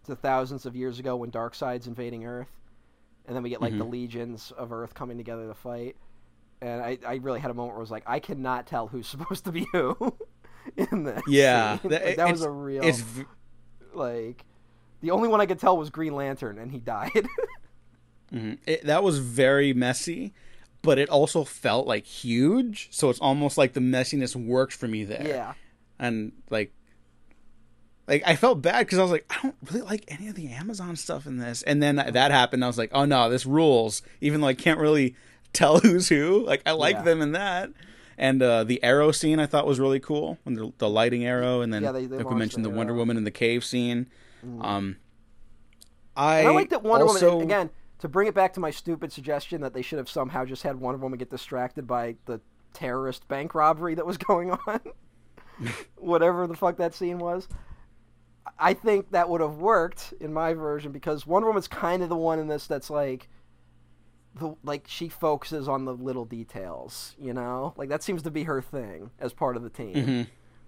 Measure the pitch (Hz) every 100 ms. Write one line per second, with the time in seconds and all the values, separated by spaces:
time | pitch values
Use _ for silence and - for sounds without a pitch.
0 | - 131 139 135 131 135 127 123 127 120
1 | 127 123 120 117 117 - 131 123 120 117
2 | 120 113 117 123 123 - - - _ _
3 | _ _ - 123 120 117 117 107 113 123
4 | 120 117 117 110 - - 120 117 117 -
5 | 123 120 117 117 113 104 123 120 123 -
6 | - - - _ _ - 120 120 120 127
7 | 120 131 131 120 139 120 120 107 113 110
8 | 110 139 - 139 131 123 120 123 110 123
9 | - 143 165 185 185 165 147 180 127 165
10 | 247 - - - - - - - - 202
11 | 147 104 - 139 135 120 107 104 190 156
12 | 175 185 175 165 151 143 139 135 160 117
13 | 113 123 139 - - - - - - 170
14 | 127 117 113 123 - _ _ _ _ -
15 | 165 190 226 214 196 170 190 175 151 156
16 | 160 143 139 135 117 104 123 135 117 107
17 | - 220 - - 508 1017 - - - _
18 | _ _ - 120 110 - - 160 147 160
19 | 196 143 123 120 131 139 143 123 123 127
20 | 170 165 202 - - - - - 151 139
21 | 147 147 151 165 135 - 120 117 127 107
22 | - - 120 117 147 247 247 202 - -
23 | 139 120 139 143 143 - 131 131 127 127
24 | 127 143 127 127 113 127 131 - 120 107
25 | 101 - 151 131 110 - - _ _ -
26 | 123 113 107 - - 110 101 - - _
27 | _ _ - - - - - _ - _
28 | - 147 - - 247 175 160 233 - 185
29 | 180 160 - - 269 - - 147 180 208
30 | - 147 214 185 147 120 202 196 180 160
31 | - 151 147 127 120 117 - 147 147 143
32 | 135 120 143 139 123 123 123 117 113 135
33 | 143 131 117 127 131 151 156 120 110 -
34 | - - 147 151 139 127 170 156 151 151
35 | 127 - - _ - - 151 160 220 175
36 | 180 151 156 202 226 139 - 160 151 208
37 | 170 160 147 165 202 180 - - - -
38 | - - 135 131 123 113 110 123 123 143
39 | 151 147 156 156 147 147 147 131 135 135
40 | - 151 156 170 143 113 110 - 107 110
41 | 117 120 120 123 123 123 120 107 135 131
42 | 127 131 131 113 110 117 110 107 113 120
43 | 117 113 107 - 117 120 - 123 120 120
44 | 127 - - - 123 117 110 101 98 95
45 | _ _ _ - - - - - - _
46 | - 135 143 320 156 - 392 294 214 233
47 | 220 190 175 170 160 202 165 - - -
48 | 160 175 208 202 185 185 160 - 175 160
49 | 156 - 135 143 - 151 139 127 123 151
50 | 123 156 127 131 131 131 156 131 127 131
51 | 131 123 123 127 - 131 123 151 123 123
52 | 117 117 - 117 - _ _ - 135 131
53 | 131 123 - 139 160 160 151 156 170 160
54 | 165 185 - 175 180 170 - 220 - -
55 | - _ _ - - - 117 - - -
56 | 170 170 170 175 175 165 180 175 170 -
57 | 175 175 175 185 - - - - - -
58 | _ _ _ _ - - 170 247 220 196
59 | 196 180 175 170 151 151 196 202 165 -
60 | - - 156 156 165 165 151 147 147 139
61 | 156 151 151 185 220 202 - - 175 180
62 | 170 165 165 160 156 151 - 143 - 147
63 | 139 127 - - - _ _ _ _ _
64 | _ _ _ 135 160 156 143 139 - -
65 | 170 - 160 147 - 156 139 135 131 123
66 | 131 127 113 117 113 - 92 67 - -
67 | - - 131 123 123 127 139 - 135 151
68 | - 175 156 151 156 135 - 139 107 80
69 | 110 - 127 - 139 120 120 - 110 143
70 | 123 123 120 - _ -